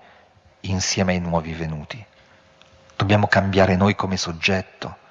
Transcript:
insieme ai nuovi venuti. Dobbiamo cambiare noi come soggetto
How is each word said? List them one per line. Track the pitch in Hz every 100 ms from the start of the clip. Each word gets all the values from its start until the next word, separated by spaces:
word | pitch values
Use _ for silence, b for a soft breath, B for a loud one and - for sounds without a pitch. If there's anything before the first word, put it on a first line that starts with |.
| b b b _ _ _
insieme | 95 92 - - 92
ai | 90
nuovi | 87 85 80
venuti. | 82 80 78 73 120 - b b b b b _ - - -
Dobbiamo | 98 104 101
cambiare | 104 98 95 95 92
noi | 101 101
come | 95 95
soggetto | - 82 98 95 - - - - _